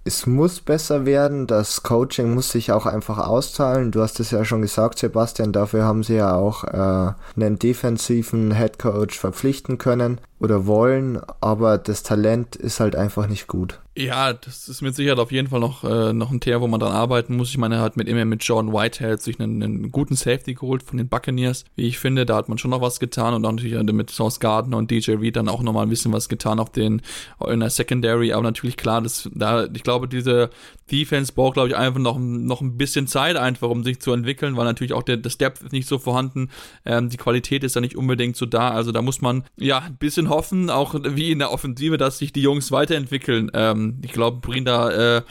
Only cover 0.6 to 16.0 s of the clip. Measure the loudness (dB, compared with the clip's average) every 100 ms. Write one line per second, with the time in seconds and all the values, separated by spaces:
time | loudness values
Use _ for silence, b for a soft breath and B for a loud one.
0.6 | -2 -2 0 0 4 4 4 0 0 2
1.6 | 2 -4 0 2 2 0 0 0 0 -2
2.6 | 2 2 2 -2 -4 -4 0 0 0 0
3.6 | 2 2 2 2 0 0 -2 0 2 0
4.6 | 0 2 0 2 0 2 0 0 0 2
5.6 | 2 2 2 2 2 2 4 4 2 0
6.6 | -4 0 2 2 2 -2 B 0 2 2
7.6 | 2 2 0 -2 0 0 2 0 2 2
8.6 | 2 0 -2 0 -2 -2 -6 -2 -2 -2
9.6 | -4 -2 2 2 2 -2 -8 -4 2 2
10.6 | 4 4 6 4 0 -4 -8 -4 0 2
11.6 | 4 2 0 -6 0 2 4 2 -2 -6
12.6 | -8 0 0 2 0 0 -2 -2 -4 -4
13.6 | -4 -6 -16 -6 -4 0 0 -2 -8 -18
14.6 | -16 -6 -6 0 2 2 2 0 0 0
15.6 | 0 -2 0 2